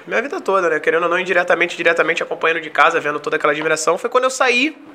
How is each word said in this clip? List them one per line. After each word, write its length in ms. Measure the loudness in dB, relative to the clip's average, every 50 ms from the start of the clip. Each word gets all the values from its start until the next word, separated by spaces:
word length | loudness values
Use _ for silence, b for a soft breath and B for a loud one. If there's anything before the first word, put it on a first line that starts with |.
| -8
Minha 140 | -6 -4 -4
vida 180 | -4 -4 -8 -6
toda, 300 | -2 0 0 2 2 0
né? 100 | 0 0
Querendo 240 | 0 0 0 2 0
ou 60 | 0
não, 100 | 0 -2
indiretamente, 560 | -2 0 0 0 2 2 2 0 0 -2 -2
diretamente 480 | 0 0 2 2 4 2 0 0 -2 -4
acompanhando 380 | -6 -4 -2 -2 -2 -2 -2
de 80 | -6 -2
casa, 320 | 2 4 4 4 4 2
vendo 180 | -2 -2 -4 -4
toda 160 | -4 -4 -2
aquela 160 | 0 0 0
admiração. 460 | 0 0 0 0 0 0 2 0 0
Foi 120 | 0 -2 0
quando 140 | 0 0 0
eu 60 | 0
saí, 480 | 0 0 0 2 2 2 0 -2 -4 -8 -16 -20